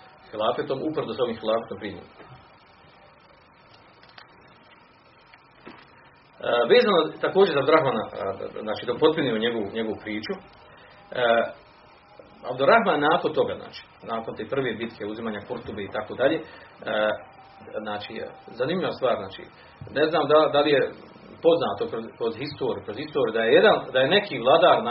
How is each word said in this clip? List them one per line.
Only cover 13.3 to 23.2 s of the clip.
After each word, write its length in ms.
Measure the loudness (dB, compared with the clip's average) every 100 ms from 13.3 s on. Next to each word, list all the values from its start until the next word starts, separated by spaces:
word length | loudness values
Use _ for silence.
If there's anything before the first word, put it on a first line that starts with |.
toga, 220 | 0 -2
znači, 280 | -4 -12 -18 -20 _ -10
nakon 200 | -8 -8 -10
te 80 | -6
prve 200 | -4 -4 -4
bitke, 220 | -8 -10 -10
uzimanja 340 | -8 -8 -8 -10
Kurtube 340 | -10 -10 -10
i 120 | -8 -8
tako 180 | -8
dalje, 220 | 0 2 2
e, 60 | -4 -18 -20 -14 -6 0 0 -2 -8 -20 -20 -20 -14 -12
znači, 300 | -8 -10 -10 -12 -12 -14 -16 -6
zanimljiva 320 | -4 -2 -4
stvar, 240 | -2 -2 -2
znači, 200 | -6 -14 -18 -20 -20 -20 -8 -2
ne 60 | 0
znam 140 | 0 4
da, 100 | 4 6
da 80 | 2
li 100 | 4
je 120 | 2 2 -4 -20 -20 -20 0 2
poznato 360 | 4 0 -4 -6
kroz, 140 | -6 -10 -6
kroz 140 | -6 -4
historiju, 420 | -8 -6 -6 -6
kroz 120 | -8 -12
historiju 360 | -6 -2